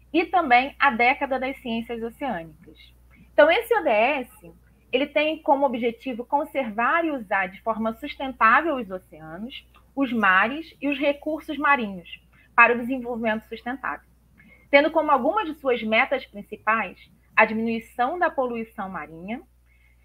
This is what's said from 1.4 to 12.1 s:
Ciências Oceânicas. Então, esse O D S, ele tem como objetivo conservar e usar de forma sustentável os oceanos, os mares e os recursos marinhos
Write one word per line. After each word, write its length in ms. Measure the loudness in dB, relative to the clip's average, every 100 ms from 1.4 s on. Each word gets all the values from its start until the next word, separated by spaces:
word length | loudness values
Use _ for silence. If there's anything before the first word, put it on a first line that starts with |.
| -4 -6
Ciências 440 | -6 -6 -6 -8
Oceânicas. 760 | -10 -8 -6 -6 -10 -18 -20 -20 -20 _ _ -20 -2
Então, 160 | 4 6
esse 240 | 6 2
O 80 | 0
D 80 | 2
S, 640 | 2 2 0 -6 -14 -20 -20 _ _ _
ele 140 | -4 -2
tem 340 | -2 -2 -2
como 240 | 0 2
objetivo 600 | 0 0 -4 -4 -8 -10
conservar 800 | -4 -4 -2 -6 -6 -2 0 0
e 80 | 0
usar 340 | -4 -2 -2 -2
de 140 | -6
forma 320 | -6 -4 -4
sustentável 800 | -6 -10 -10 -8 2 4 4 2
os 160 | -4 -6
oceanos, 720 | -10 -14 -20 -16 -14 -14 -14 -20 _ _
os 180 | -4 -2
mares 640 | 2 4 4 2 -2 -12 -8
e 60 | -4
os 100 | -2
recursos 580 | -2 -2 -4 -6 -6 -2
marinhos 640 | 2 2 0 -8 -16